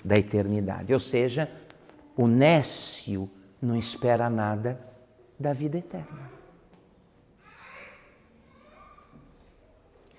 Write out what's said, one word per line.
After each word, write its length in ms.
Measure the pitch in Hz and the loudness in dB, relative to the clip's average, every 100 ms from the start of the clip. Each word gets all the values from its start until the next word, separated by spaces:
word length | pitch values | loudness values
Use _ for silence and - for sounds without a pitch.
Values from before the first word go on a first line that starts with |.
da 120 | 95 104 | 2 4
eternidade. 760 | 104 107 101 104 98 92 95 | 4 0 0 0 -2 -4 0
Ou 80 | 127 | 0
seja, 500 | - 120 123 127 151 - - - - - - - | 2 0 0 -2 -6 -8 -20 -20 -20 -20 -8 2
o 100 | 120 | 4
nécio 1040 | 120 147 165 131 - - - - 98 98 - - _ | 6 6 6 4 0 0 -2 -4 -6 -6 -12 -20 _
não 160 | 123 117 | -2 -2
espera 520 | 107 - 123 117 120 | -2 -2 0 2 2
nada 520 | 113 104 104 117 131 - - - _ _ - | 0 -2 -2 -4 -6 -12 -20 -20 _ _ -6
da 140 | 143 | -4
vida 260 | 139 147 165 | -2 -4 -6
eterna. 520 | 175 180 151 143 135 - - - _ - _ _ _ _ _ _ - - - - - - - _ _ _ _ 1077 1077 1077 1077 1077 - - - - - _ _ _ _ _ - | -8 -12 -14 -16 -18 -20 -20 -20 _ -20 _ _ _ _ _ _ -20 -20 -20 -20 -20 -20 -20 _ _ _ _ -20 -20 -20 -20 -20 -20 -20 -20 -20 -20 _ _ _ _ _ -20